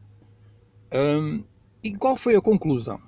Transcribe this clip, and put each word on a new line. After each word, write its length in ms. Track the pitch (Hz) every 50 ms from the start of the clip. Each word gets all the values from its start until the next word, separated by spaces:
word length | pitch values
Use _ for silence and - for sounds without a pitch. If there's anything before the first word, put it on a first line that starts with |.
| - - - - - - - _ - - - _ _ _ _ _ _ - - 131 143 147 147 151
Hum, 220 | 156 151 156 214 - - _ _ _ _ _ _ -
e 120 | 220 202
qual 200 | 196 - 262 262
foi 200 | - - 240 220
a 60 | 190
conclusão? 600 | - 220 214 - - 156 135 120 107 117 104 - -